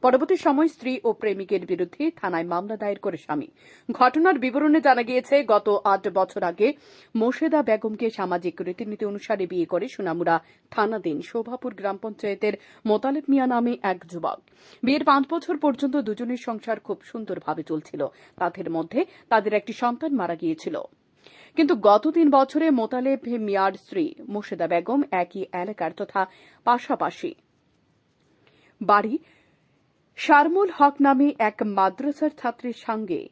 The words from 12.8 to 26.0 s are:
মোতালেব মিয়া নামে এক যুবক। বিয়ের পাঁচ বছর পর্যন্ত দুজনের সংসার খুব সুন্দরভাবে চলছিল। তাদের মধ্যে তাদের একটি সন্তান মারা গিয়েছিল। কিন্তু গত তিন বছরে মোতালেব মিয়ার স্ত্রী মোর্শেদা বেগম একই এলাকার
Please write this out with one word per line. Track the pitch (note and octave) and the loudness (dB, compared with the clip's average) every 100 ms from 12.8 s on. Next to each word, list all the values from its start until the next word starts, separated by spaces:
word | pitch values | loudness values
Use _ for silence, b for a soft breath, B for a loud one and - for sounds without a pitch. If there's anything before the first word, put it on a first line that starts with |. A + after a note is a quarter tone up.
| A3 | 0
মোতালেব | G#3+ C4 C#4+ D4 | 0 2 -2 0
মিয়া | C#4 B3+ | 2 2
নামে | A#3+ A#3+ A#3+ | 0 0 -2
এক | G3 F3+ E3+ | -2 -4 -6
যুবক। | F3 D#3+ - _ b b b | -6 -6 -6 _ b b b
বিয়ের | A#3 C#4+ | 0 2
পাঁচ | D4+ C#4 C4+ | 4 4 2
বছর | E4 E4 D#4 | -4 -4 0
পর্যন্ত | D4+ A#3+ C#4 C#4+ | 0 0 -2 -2
দুজনের | G#3+ G#3 A#3+ B3 - | -4 -6 -6 -6 -6
সংসার | A3 A#3 G#3+ - | -10 -6 -8 -6
খুব | F#3+ - | -10 -8
সুন্দরভাবে | A#3 G#3 F3 - D#3 D3+ | -12 -10 -8 -6 -8 -6
চলছিল। | D#3+ - D3+ C#3 b b - | -8 -8 -8 -8 b b -6
তাদের | F3 F3+ E3+ E3 | -6 -4 -6 -6
মধ্যে | D#3+ A#3+ F#4 B B | -4 -4 -4 B B
তাদের | A3+ G#3 G#3 | 0 2 -2
একটি | - A3 | -4 -4
সন্তান | A#3+ A#3+ D#4+ C4+ | -4 -2 -4 -2
মারা | F3 E3 | -2 -4
গিয়েছিল। | E3+ D#3+ - D#3 - _ _ b b b b - | -4 -6 -6 -10 -12 _ _ b b b b 0
কিন্তু | D4+ C4+ G3+ | 0 4 6
গত | G#3 D#4 E4 | 6 4 4
তিন | D#4 | 4
বছরে | C4+ C4+ D#4 D#4+ | 4 2 0 2
মোতালেব | C4 A3 B3+ B3+ C4+ B3 A#3+ G#3+ | 2 0 -2 -2 -2 -4 -6 -2
মিয়ার | G3 G3 F#3+ | 0 0 -2
স্ত্রী | _ G3 D3+ - - | _ -4 -4 -6 -10
মোর্শেদা | G3+ G#3 F3 E3 | -10 -8 -6 -2
বেগম | E3+ F3+ C4+ C#4+ F#3 | -2 0 -2 0 -2
একই | F3 G3 F3+ F3+ | -4 -6 -10 -8
এলাকার | F3 G#3 E3 E3+ | -8 -6 -8 -6